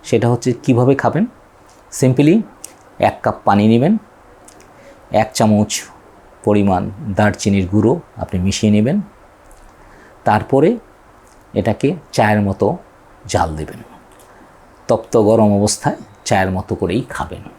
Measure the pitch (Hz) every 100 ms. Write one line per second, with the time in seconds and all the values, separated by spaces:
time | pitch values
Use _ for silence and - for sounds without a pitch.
0 | - 117 120 120 - - - 147 123 139
1 | 143 143 233 - _ _ - - _ -
2 | 131 127 147 214 - - - - - -
3 | 104 - 110 - - 101 107 117 151 220
4 | - - - - - - - - - -
5 | - 104 110 - 110 104 104 - - -
6 | - - - - - 104 101 90 98 98
7 | 120 95 104 101 104 98 90 107 110 143
8 | - - - 92 95 - 110 104 113 202
9 | - - - _ - - - - - -
10 | - - - 104 - 135 165 240 - -
11 | - - - - _ - 104 107 135 175
12 | - - 107 107 101 98 104 - - -
13 | - - - - 85 78 - 113 113 -
14 | - - - - - - - - - 113
15 | - 117 104 113 107 101 104 - 143 -
16 | - - - 101 95 95 - - 90 104
17 | 131 - - - -